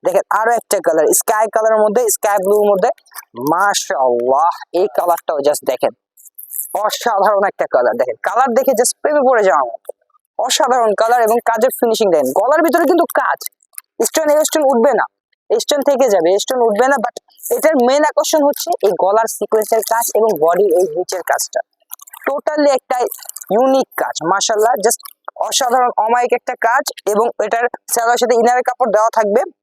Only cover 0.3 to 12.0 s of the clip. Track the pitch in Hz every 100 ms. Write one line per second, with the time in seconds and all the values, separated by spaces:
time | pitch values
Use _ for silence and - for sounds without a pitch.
0.3 | 190 226 233 - 202 170 160 151 190 -
1.3 | 214 220 220 220 220 214 214 233 - 214
2.3 | 202 185 208 208 196 226 - _ - -
3.3 | 117 135 170 202 196 - 139 131 120 120
4.3 | 135 165 170 - 170 185 - 175 170 -
5.3 | 156 143 147 135 127 127 107 _ _ -
6.3 | - - - - 180 208 - 240 202 196
7.3 | 202 196 - 160 135 123 117 127 117 -
8.3 | 208 262 226 269 233 240 - - 294 254
9.3 | 247 196 160 127 113 - - _ _ _
10.3 | - 240 - 294 247 226 196 226 247 220
11.3 | 233 233 226 247 - 240 226